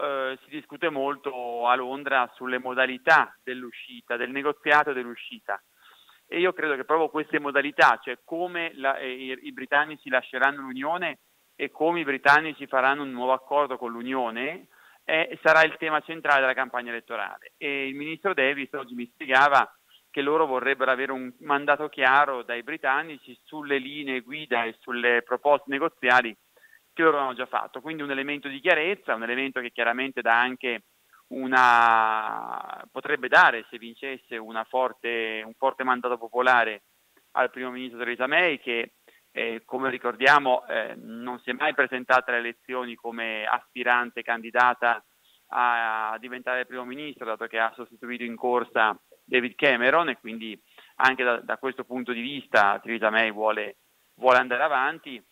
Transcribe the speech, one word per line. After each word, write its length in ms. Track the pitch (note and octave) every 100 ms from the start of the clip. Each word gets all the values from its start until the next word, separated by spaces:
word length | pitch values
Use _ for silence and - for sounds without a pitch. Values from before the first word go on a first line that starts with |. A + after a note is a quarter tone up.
eh, 380 | D3 C3+ C3 C3
si 40 | _
discute 400 | D3 - C#3 E3
molto 800 | C#3+ C#3 C#3 C#3 B2 A#2+ A#2+ A#2+
a 60 |
Londra 580 | B2+ B2+ C3+ C#3 C3+ A#2+
sulle 240 | - B2+ B2+
modalità 800 | B2+ B2+ C3 B2+ D#3+ D#3 A2+ -
dell'uscita, 760 | - B2+ B2 - - A#2+ - A#2+
del 140 | B2
negoziato 580 | C#3 C#3+ C#3+ D3+ D3 D3
e 60 |
dell'uscita. 680 | B2+ A#2+ A2+ - A#2 - G2+ _ _ - _ _ _ _
E 140 | E3
io 120 | F#3
credo 220 | F3+ D3+
che 100 | C3
proprio 240 | - D#3 D3+
queste 300 | D#3 D3 D#3
modalità, 600 | C#3+ C#3 C#3+ D#3+ D3 A2+
cioè 160 | C3 B2
come 480 | - E3 F3+ F3 E3
la, 220 | C3+ C3+ C#3
eh, 140 | C3
i, 280 | C3 C3 C3
i 100 | D3+
britannici 560 | B2+ C3 D3 D3+ D3+ C#3
lasceranno 540 | B2+ - C3 C3+ C#3+
l'Unione 560 | C3+ B2+ D3 F3 E3+ C#3 _ _ _
e 160 | - C#3
come 300 | - D#3 E3+
i 40 |
britannici 640 | C#3+ C3+ C#3+ D3 D#3 C#3 C#3
faranno 360 | C3+ C3 D3
un 80 | C#3
nuovo 220 | B2 B2+
accordo 440 | C3 - C#3+ C#3 B2
con 160 | A#2+
l'Unione, 760 | A#2 B2 C3+ A#2+ A2+ C#3 F3+ - _ - _
eh, 340 | - D#3+ E3+ D#3
sarà 200 | D#3 D#3+
il 120 | D#3+ -
tema 220 | D#3+ D3+
centrale 400 | - E3 D3 C#3
della 140 | C3
campagna 360 | B2+ B2+ B2 A#2+
elettorale. 600 | A#2 - A2+ F#2+ G2 - _
E 300 | D3 C#3 C3+
il 60 |
ministro 400 | C#3 D3+ D#3+ G3
Davis 380 | E3+ C3+ C#3 C3
oggi 220 | C#3+ B2
mi 120 | A#2+ A#2+
spiegava 640 | _ C#3+ C3 C#3+ C3+ A2 _ _ _ _
che 120 | D3
loro 240 | C#3 D#3 D3+
vorrebbero 440 | B2+ B2+ C3 C3
avere 220 | B2+ C3+
un 200 | C3 B2+ -
mandato 480 | D3+ C#3+ D3 C#3+ D3+
chiaro 540 | - C3 C3+ C#3+ B2+
dai 200 | A#2 A#2+
britannici 760 | A#2 D#3 C#3 C#3 D#3+ C#3+ - A#2
sulle 340 | _ D#3 C#3+ C#3
linee 420 | C3 D3 C#3 B2+
guida 440 | A#2 D3+ D3 A#2+
e 120 | A2+ -
sulle 420 | - B2 A#2+ A#2+
proposte 480 | - B2 D3 C#3 -
negoziali 640 | C3+ - - B2+ B2+ A#2 G#2 _ _ _ _ _
che 100 | -
loro 160 | D#3+ D3
hanno 160 | C3+
già 120 | B2 B2
fatto. 340 | A2+ G#2+ C3+
Quindi 220 | C#3+ D#3+
un 80 | C#3+
elemento 380 | C3+ C#3 C#3+ C#3
di 120 | C3+
chiarezza, 540 | E3+ D#3+ E3+ G#3 -
un 100 | A2+
elemento 360 | A2+ B2+ C3+ B2+
che 120 | A#2+
chiaramente 500 | - A#2 B2 C3+ B2+
dà 180 | A2+ A#2
anche 440 | B2 B2+ B2+ A2 - _ _ _ _
una, 1600 | B2+ C3 B2+ B2 A#2+ A#2 A2+ A2 A2 A2 A2 A#2 A#2+ - - -
potrebbe 380 | C3 - C#3+ C#3+
dare, 380 | D#3 E3 A#2 -
se 80 | A#2
vincesse, 580 | A#2 A#2 C#3 B2+ _ A#2
una 280 | A2 A2+
forte, 800 | A2 B2+ B2+ - A#2 A#2 A2 A2
un 100 | A2
forte 300 | - C3+ -
mandato 340 | C3 B2 B2 A#2+
popolare 640 | A#2 B2 B2+ B2 A2 G#2 _ _ _ _ _
al 180 | - B2+
primo 200 | B2+ B2+
ministro 280 | B2+ B2+ A#2
Theresa 280 | A#2+ A#2+ C3
May, 320 | D#3+ F3+ C#3
che, 340 | B2+ A#2 A2+ _ _ _ _
eh, 300 | - A#2 A2+
come 260 | - B2+ C3+
ricordiamo, 760 | B2 A#2+ A2 C3 D3 C3+ B2+ -
eh, 280 | A2+ A2+ A#2
non 440 | A2+ A2+ B2 B2
si 100 | -
è 20 |
mai 220 | B2 D#3
presentata 560 | C#3+ B2+ B2+ B2 B2+ B2
alle 100 | A#2+
elezioni 540 | A#2 A#2 - B2+ B2
come 500 | A#2 A#2+ A#2 A2+ A2
aspirante 800 | A2 A#2+ - B2 A#2+ B2 A#2+ A#2+
candidata 840 | A#2 A#2 A2+ B2 B2 A#2+ A#2+ A2+ - _ _ _ _
a, 640 | A#2 B2 A#2 A#2 A2 A2
a 60 | A2+
diventare 480 | B2 B2+ B2+ B2+ B2
primo 180 | B2+
ministro, 400 | B2 C3+ D3+ -
dato 220 | A2+ A2 A2+
che 120 | A2+
ha 140 | A2+
sostituito 480 | B2 A2+ A2+ A#2+ A#2+
in 140 | A#2+ A2+
corsa 600 | B2+ B2 A#2 A#2+ A2 G2+ _ _
David 320 | _ B2+ A#2+ -
Cameron, 540 | C#3+ A#2+ B2 D#3+ D#3+
e 80 | A#2
quindi 420 | A2+ A2+ A2+ G2+ _ - - -
anche 280 | C3 C3
da, 160 | B2 A#2
da 160 | - A2+
questo 280 | C3 B2
punto 280 | - B2+ B2
di 80 | A#2
vista 580 | B2 C#3+ - A2+ G2+ G#2
Theresa 300 | A2+ A2+ G#2+
May 220 | A2 A2
vuole, 440 | G#2 A2 G#2+ G#2+ - _ _ _
vuole 240 | _ B2+ B2+
andare 240 | B2+ B2
avanti. 600 | D3+ C3+ C3+ B2 D3 A#2+ -